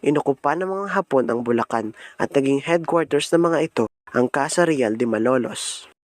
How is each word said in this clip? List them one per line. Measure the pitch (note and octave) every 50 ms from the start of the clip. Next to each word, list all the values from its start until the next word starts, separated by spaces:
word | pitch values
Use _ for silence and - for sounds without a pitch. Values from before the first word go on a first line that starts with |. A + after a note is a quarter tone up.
| -
inokupa | C#3+ D#3 D3 C#3 C#3+ C#3 - - D3 D3+ E3+
ng | F#3 F#3
mga | F#3+ F#3+ G3 G3
Hapon | F3+ G3 F#3+ _ - C3+ A#2+ A#2+
ang | A#2 A#2+
Bulacan | A#2+ A#2 A#2+ A#2 A2+ _ - A#2 G#2+ G#2+ A2 - - - - -
at | - - -
naging | C#3 C3+ C3+ C#3 C#3 C#3 -
headquarters | E3+ F3 E3 - E3 E3+ D#3+ C#3+ D3 C#3+ - -
ng | - E3+ E3+ E3+
mga | E3 D3 D#3
ito | D#3+ _ - A2+ G#2+ _ _ _ -
ang | - B2 B2 B2
Casa | - C#3+ C#3 D3+ - - F3 E3
Real | D#3+ C3+ B2 G#2+
de | G#2+ A2+ B2 A#2
Malolos. | A2 G#2+ A2 B2 C3 C3 A#2 G#2+ G#2+ - - - - - - - _ _